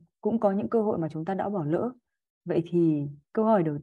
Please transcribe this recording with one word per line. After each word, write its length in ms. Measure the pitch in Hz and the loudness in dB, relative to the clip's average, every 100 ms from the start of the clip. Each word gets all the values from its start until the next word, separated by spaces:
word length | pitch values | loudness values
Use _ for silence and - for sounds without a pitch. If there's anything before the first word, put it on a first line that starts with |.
| - _ | -16 _
cũng 200 | 214 226 | -2 2
có 120 | 208 | 2
những 160 | 196 226 | 0 0
cơ 140 | 233 | 0
hội 160 | 214 175 | 0 -2
mà 100 | 160 | -4
chúng 160 | 156 | -6
ta 100 | 160 | -6
đã 140 | 190 202 | -4 -2
bỏ 160 | 208 | -2
lỡ. 260 | 147 175 226 247 _ _ _ _ | 0 0 -2 -8 _ _ _ _
Vậy 180 | 175 165 165 | -2 -2 0
thì 380 | 175 165 151 143 143 _ | 2 2 2 -4 -10 _
câu 120 | - | 0
hỏi 180 | 220 214 | 4 4
đầu 160 | 160 147 | 2 -2